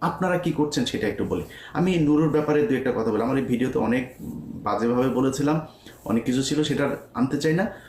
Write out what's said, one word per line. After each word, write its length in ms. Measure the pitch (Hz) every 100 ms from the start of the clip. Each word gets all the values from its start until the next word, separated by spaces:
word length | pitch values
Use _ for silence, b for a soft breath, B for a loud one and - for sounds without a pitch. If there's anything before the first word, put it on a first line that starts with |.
আপনারা 360 | 165 - 180 170
কি 140 | 175
করছেন 340 | 156 147 147 120
সেটা 220 | - 104
একটু 180 | - 98
বলি। 180 | 87 - B B
আমি 240 | - 180 175
নুরুর 320 | 147 151 156
ব্যাপারে 380 | 151 151 151 143
দু 80 | 131
একটা 160 | 127 110
কথা 160 | 110
বলি। 100 | 104
আমার 160 | 117 135
এই 80 | 120
ভিডিওতে 340 | 117 127 117
অনেক 360 | 110 127 127 - - - -
বাজেভাবে 560 | - 104 104 117 123 131
বলেছিলাম, 520 | 120 135 135 143 160 B B B B -
অনেক 180 | 113
কিছু 200 | 131 127
ছিল, 200 | 131 151
সেটা 220 | 151 131 139
আর 100 | - -
আনতে 240 | 120 135 139
চাই 160 | 160
না, 180 | 165 220 B